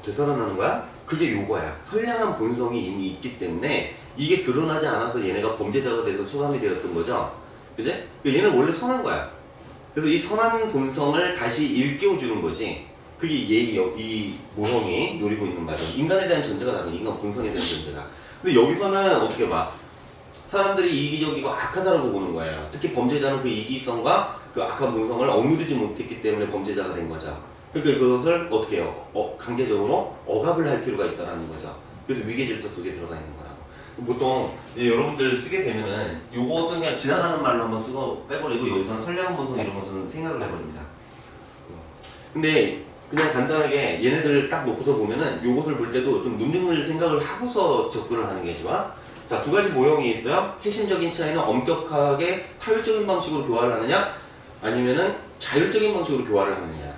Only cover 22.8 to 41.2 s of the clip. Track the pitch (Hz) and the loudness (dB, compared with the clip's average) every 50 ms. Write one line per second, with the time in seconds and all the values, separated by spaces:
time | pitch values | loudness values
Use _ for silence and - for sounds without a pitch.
22.8 | - 170 - 123 123 127 143 147 139 139 139 131 131 127 110 104 107 - 131 131 | -4 -2 0 2 2 2 2 4 2 2 0 0 0 -2 -2 -2 -2 -4 -4 -4
23.8 | - - - 175 - - 139 - - - - - - - - 127 - - - - | -4 -4 -4 0 2 4 4 4 2 0 -6 -10 -14 -8 -4 -4 -4 -2 -2 0
24.8 | 135 123 117 110 110 117 127 - 127 139 - - 117 143 160 156 165 - 147 123 | 0 0 2 0 0 0 0 2 2 4 4 4 6 6 4 4 2 0 0 0
25.8 | 107 101 - - 113 - 113 - - 110 107 107 104 92 - 98 95 101 101 98 | 0 0 -2 -6 -8 -8 -8 -2 0 0 2 2 0 -2 -2 -4 -2 -2 -2 -2
26.8 | 95 87 87 85 85 82 80 78 73 76 76 76 - - - - - - - 156 | -2 -2 -4 -4 -6 -6 -6 -8 -8 -8 -10 -10 -12 -16 -18 -20 -20 -6 -4 0
27.8 | 143 147 131 120 127 123 123 123 127 160 170 170 170 - 110 110 110 - 107 - | 4 4 4 6 6 6 6 4 4 4 4 4 2 0 0 0 0 0 -2 -2
28.8 | - - - - - - - - - - - - - 120 120 120 131 110 107 101 | -2 -2 -4 -8 -12 -6 -2 -2 -2 -2 -4 -10 -8 -6 -2 0 0 2 2 2
29.8 | 101 110 131 - - - - - - - - - - 160 170 165 160 143 135 120 | 2 4 2 2 2 -2 -8 -12 -6 -2 0 2 2 2 2 2 2 2 0 0
30.8 | - 127 110 101 107 110 - - - 87 85 85 82 78 78 76 - - - - | -2 -2 -2 -2 -2 -2 -2 -4 -6 -8 -6 -8 -8 -10 -10 -10 -12 -12 -12 -14
31.8 | - - - - - - 131 120 107 110 117 123 135 117 110 101 - 101 92 - | -16 -18 -18 -18 -6 -4 -4 -4 -2 -4 -2 -2 -2 -2 -2 -4 -6 -8 -8 -6
32.8 | 87 95 92 90 87 82 85 80 78 76 73 73 76 - - - - - - - | -8 -8 -6 -8 -8 -8 -8 -10 -10 -12 -14 -14 -14 -14 -16 -16 -18 -18 -18 -20
33.8 | - - - - 127 120 120 123 139 127 131 127 113 - - - - - - 113 | -18 -18 -14 -10 -4 -2 -2 0 2 2 2 2 0 -2 -6 -10 -14 -14 -6 0
34.8 | 123 117 113 117 143 151 151 139 135 131 127 120 - - 180 190 190 131 110 110 | 2 4 4 4 4 2 0 2 2 2 2 0 -2 -2 -2 0 0 0 -2 -2
35.8 | 107 101 98 107 98 87 82 80 - - 120 120 120 131 156 165 165 165 175 165 | -4 -4 -2 -4 -4 -4 -6 -8 -12 -10 -4 -2 -2 0 0 0 0 0 0 0
36.8 | 160 - 123 120 - 135 139 - - 170 165 147 139 123 120 117 113 113 110 110 | -2 -2 -2 -2 0 0 2 2 2 0 0 0 2 2 2 2 0 0 -2 -4
37.8 | - 127 127 135 131 120 104 - - - - - - 147 120 117 127 110 98 95 | -4 -4 -4 -4 -4 -4 -4 -6 -8 -6 -6 -4 -4 -2 -2 0 0 0 0 0
38.8 | 98 101 110 110 - 165 175 180 185 185 170 151 135 127 127 113 107 - 101 98 | 0 0 -4 -6 -4 -4 -4 -2 -2 -2 -2 -2 -4 -2 -2 -2 -4 -4 -4 -8
39.8 | 92 - 98 95 95 - - 156 160 160 156 - - - 87 82 78 78 78 78 | -8 -8 -8 -8 -8 -8 -8 -8 -6 -4 -4 -4 -4 -6 -6 -8 -8 -10 -10 -12
40.8 | 76 76 - - - - - - | -14 -14 -16 -20 -20 -20 -20 -20